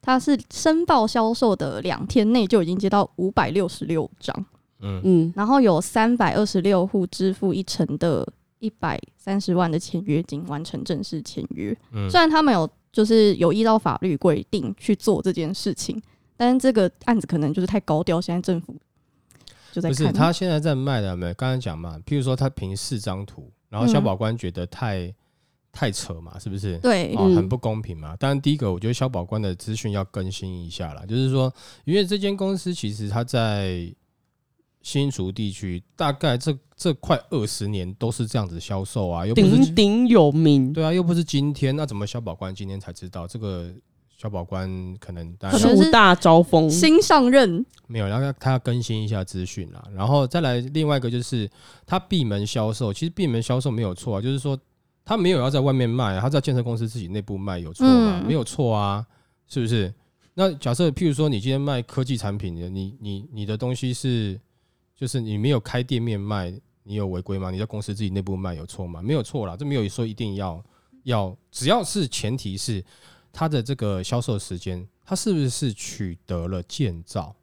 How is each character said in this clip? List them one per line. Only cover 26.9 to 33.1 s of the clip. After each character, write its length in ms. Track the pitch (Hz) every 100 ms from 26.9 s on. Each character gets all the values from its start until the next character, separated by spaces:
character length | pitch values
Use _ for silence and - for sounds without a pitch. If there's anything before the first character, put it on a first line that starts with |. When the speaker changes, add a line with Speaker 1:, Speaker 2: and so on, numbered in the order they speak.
| 196 175 -
Speaker 2:
哦， 60 |
Speaker 3:
嗯。 120 | 196
Speaker 2:
很 140 | 175 92
不 100 | 123
公 240 | 117 107
平 160 | 107 82
嘛。 160 | 76
当 140 | 80 135
然， 120 | 143
第 120 | 143
一 40 | 147
个， 160 | 117
我 60 | 90
觉 80 | 113
得 80 |
消 140 | 120 131
保 160 | 113
官 180 | 87 107
的 100 | 104 90
资 180 | -
讯 160 | 107 113
要 140 | 101
更 260 | 95 - 95
新 340 | 92 95 90
一 60 | 85
下 240 | 87 85
啦， 100 | 73
就 120 | 95 117
是 140 | 131
说， 220 | 131 131 - - -
因 120 | - 185
为 100 | 185
这 100 | 208
间 200 | 196 196
公 200 | 190 190
司 160 | 180
其 200 | 175 104
实 160 | 104
它 160 | 104